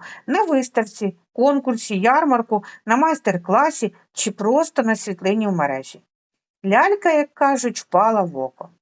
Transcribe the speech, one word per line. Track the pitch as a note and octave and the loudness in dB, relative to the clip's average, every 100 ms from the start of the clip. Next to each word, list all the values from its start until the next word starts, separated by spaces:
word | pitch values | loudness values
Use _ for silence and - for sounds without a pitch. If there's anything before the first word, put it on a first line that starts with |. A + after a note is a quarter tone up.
| - - - | -14 -16 -4
на | E4 | -2
виставці, | G4 C4+ B3+ A#3+ A3 - G3+ - _ | 2 0 0 -2 -4 -4 -6 -6 _
конкурсі, | - C4+ C#4+ C4+ A3+ - G3 | 0 2 2 -2 -6 -4 0
ярмарку, | A3 C#4+ D#4+ A#3+ A3+ G#3 - - - | 2 2 2 0 0 -4 -4 -14 -2
на | A#3+ | 2
майстер-класі | D#4+ D#4 A3 F3 F3 G#3+ D#4 D4+ G3+ - _ | 2 0 -2 -4 2 2 2 0 -8 -8 _
чи | - A3 | -6 -6
просто | G3 G#3 C4+ D#4+ - | -4 0 2 0 0
на | A3+ A3 | 0 0
світлині | - F#3 F#3+ G#3+ G#3 | -4 -4 -2 0 0
в | |
мережі. | F3 C#3+ C3+ C3+ - _ _ _ _ _ _ G3 | 0 -2 -4 -8 -20 _ _ _ _ _ _ 0
Лялька, | A3 F#4 G4+ F4+ | 4 4 2 2
як | D#4 D4 | 2 0
кажуть, | - C#4 C#4 A#3+ A3+ | 0 0 2 -2 -6
впала | - F3+ A3 A3 | -2 2 2 2
в | F3 C#3 | -2 -4
око. | C3 - - _ | -8 -10 -20 _